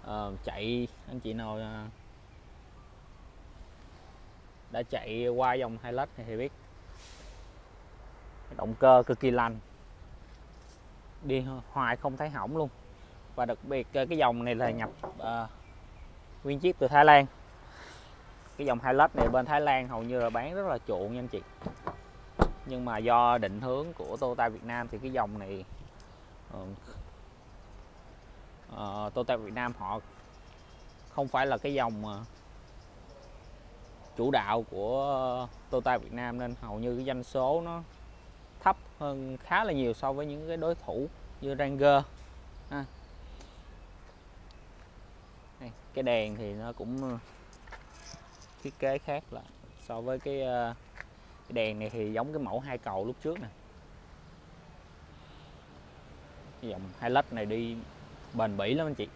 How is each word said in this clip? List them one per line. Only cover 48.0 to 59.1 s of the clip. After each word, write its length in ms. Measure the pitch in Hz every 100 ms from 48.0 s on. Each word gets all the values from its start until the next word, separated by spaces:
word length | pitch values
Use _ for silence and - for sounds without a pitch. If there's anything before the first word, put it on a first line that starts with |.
| - - - - - -
thiết 160 | 139 135
kế 180 | 135 139
khác 260 | - 147 -
lại 120 | 120 - - - - -
so 140 | 117
với 180 | 120 131
cái, 220 | 139 139
ờ, 320 | 131 123 117 120 - - - - - - -
cái 60 |
đèn 260 | 120 110 107
này 100 | 107
thì 240 | 113 107
giống 200 | 110 123
cái 100 | 151
mẫu 160 | 123 107
hai 180 | 139 123
cầu 280 | - 95 104
lúc 100 | 123
trước 200 | 151 175
nè. 60 | 123 - - - - - - - - - - - - - - - - - - - - - - - - - - - - - - -
Cái 100 | 117
dòng 100 | 92 95 92
Hilux 240 | 120 127 -
này 140 | 117 104
đi 320 | 110 117 113 110 - - - -
bền 240 | 117 113 101
bỉ 160 | 101
lắm 140 | 139 160
anh 80 | 139
chị. 120 | 104